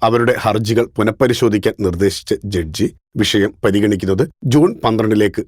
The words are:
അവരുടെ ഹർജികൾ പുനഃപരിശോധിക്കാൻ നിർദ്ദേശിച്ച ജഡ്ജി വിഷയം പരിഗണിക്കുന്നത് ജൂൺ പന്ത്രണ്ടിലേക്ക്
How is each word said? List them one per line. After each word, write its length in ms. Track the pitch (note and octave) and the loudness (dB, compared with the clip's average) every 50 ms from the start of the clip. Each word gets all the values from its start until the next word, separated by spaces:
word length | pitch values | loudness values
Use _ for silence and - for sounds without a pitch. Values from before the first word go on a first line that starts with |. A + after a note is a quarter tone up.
| - | 0
അവരുടെ 320 | A2+ A2+ A#2+ A#2+ A#2 B2+ - | 0 2 2 2 2 0 0
ഹർജികൾ 460 | - A2+ G#2 A2 A2+ G#2 A#2 A2+ B2 - - | 0 0 0 0 0 0 0 0 0 -2 -2
പുനഃപരിശോധിക്കാൻ 800 | - G#2 A2+ A2 - C#3 B2 A#2+ - B2+ A2+ G#2 G#2 G#2 - - - | -2 -2 -2 0 0 0 0 2 2 2 2 2 2 0 -2 -2 -2
നിർദ്ദേശിച്ച 540 | G2+ F#2 E2+ F2 G2+ G2 F#2 - - - G#2+ G2 - | -4 -4 0 0 0 0 0 -2 -4 -4 -6 -4 -4
ജഡ്ജി 500 | G2+ F#2+ F2+ E2 D#2 D2+ - G#2+ - - _ _ _ _ | -6 -4 -4 -4 -6 -4 -4 -4 -4 -4 _ _ _ _
വിഷയം 380 | B2+ G#2+ - - G#2+ G2 - - _ - | -2 -2 0 0 0 0 0 -4 _ -2
പരിഗണിക്കുന്നത് 640 | G#2+ F#2+ G#2 G2+ G#2 G#2+ F#2 - F#2+ G2 F#2 C#3 - - _ - | 0 0 2 2 0 0 -2 0 -2 0 0 -2 -4 -4 _ -4
ജൂൺ 300 | C#3 A#2 D3+ - - A#3 - - | 0 2 4 4 2 0 -2 -2
പന്ത്രണ്ടിലേക്ക് 580 | A#2+ A2+ A2 A2 G#2+ A2 G#2 G#2+ G2+ - - - | -2 0 0 0 2 2 2 2 2 0 -4 -10